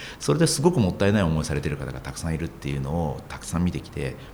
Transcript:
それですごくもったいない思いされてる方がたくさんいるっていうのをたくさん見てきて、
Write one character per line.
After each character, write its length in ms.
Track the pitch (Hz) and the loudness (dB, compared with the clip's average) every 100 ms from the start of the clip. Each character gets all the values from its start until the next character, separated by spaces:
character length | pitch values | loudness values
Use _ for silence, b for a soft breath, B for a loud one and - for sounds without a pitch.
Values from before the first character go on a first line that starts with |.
| B B | B B
そ 140 | - | 0
れ 80 | 147 | 4
で 80 | 160 | 4
す 140 | - | 6
ご 100 | 165 | 4
く 80 | 170 | 6
も 120 | 92 | 4
っ 20 | |
た 160 | 90 101 | 4 4
い 20 | |
な 80 | 107 | 4
い 40 | |
思 180 | 85 80 | 4 2
い 20 | |
さ 100 | 71 | 0
れ 60 | 73 | -2
て 80 | 76 | -2
る 80 | 69 | -4
方 160 | 65 | -6
が 80 | 67 | -6
た 140 | 69 | -8
く 40 | - | -6
さ 120 | 82 | -2
ん 60 | 80 | -2
い 20 | |
る 80 | 80 | -4
っ 20 | |
て 220 | - 69 | -6 -4
い 80 | 69 | -2
う 40 | |
の 100 | 67 | -2
を 300 | 82 78 64 - | -2 -2 -4 -10
た 100 | - | -12
く 80 | - | -4
さ 120 | 85 | 0
ん 80 | 90 | 0
見 80 | |
て 80 | 69 | -2
き 100 | - | -6
て、 200 | 73 67 - B | -6 -6 -6 B